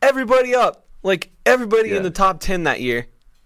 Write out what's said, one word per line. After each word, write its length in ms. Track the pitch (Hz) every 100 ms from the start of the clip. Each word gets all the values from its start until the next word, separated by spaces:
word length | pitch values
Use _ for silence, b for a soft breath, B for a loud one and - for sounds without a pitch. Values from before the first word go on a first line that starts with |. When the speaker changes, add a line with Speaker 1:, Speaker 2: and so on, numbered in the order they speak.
Speaker 1:
everybody 540 | 269 262 233 254 254 247
up. 300 | 202 - _ -
Like, 280 | 190 185 - _ -
everybody 440 | 254 226 220 220
Speaker 2:
Yeah. 80 | 196
Speaker 1:
in 60 |
the 60 | 185
top 280 | 190 190 165
ten 240 | - 185
that 180 | 160 123
year, 260 | 123 117 117 _ _ _